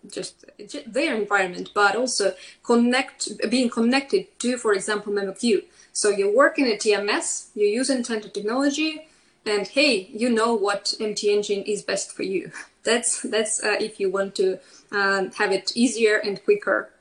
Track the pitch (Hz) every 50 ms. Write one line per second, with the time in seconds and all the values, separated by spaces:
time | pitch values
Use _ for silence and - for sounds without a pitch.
0 | _ 202 - - 180 - - _ - - - _ 208 202 - 285 - 226 196 247
1 | 320 320 254 220 202 202 208 202 190 180 180 175 190 - - 208 208 202 190 220
2 | 254 254 - - 202 190 190 - - - - _ _ - 240 240 240 240 247 254
3 | 285 - - _ - - 220 - - 220 220 254 254 233 - 240 226 233 254 277
4 | 277 - - 190 190 - _ _ - 240 254 240 - 220 202 190 185 - 214 208
5 | 208 214 202 202 196 190 190 - - 240 214 175 - _ _ _ - _ _ -
6 | - 214 196 190 196 202 208 247 285 320 320 - 277 240 208 202 - 220 202 196
7 | 202 202 226 339 330 - - - - - _ 214 208 208 208 240 262 262 277 247
8 | 233 - 226 214 208 196 - 202 196 208 233 262 277 285 285 294 311 311 311 311
9 | - - _ _ _ _ _ _ _ 226 208 202 196 - - 269 302 294 247 196
10 | 185 - - 214 226 254 233 220 214 233 233 220 190 202 202 196 - - - -
11 | 226 214 208 - - 208 208 208 208 208 202 196 190 - 214 196 170 - 190 -
12 | - - - - - 185 196 180 - 170 - - - - _ _ _ 214 226 240
13 | 240 - - - - 233 214 214 220 214 - - - 214 208 - 214 220 - -
14 | 196 190 185 196 196 196 190 - 196 190 185 180 - - - - _ _ - 202
15 | 196 196 196 196 190 185 - - 214 190 196 190 - - - 240 233 247 220 220
16 | 233 214 208 208 - 208 196 185 - - 202 202 - 190 196 214 214 - _ _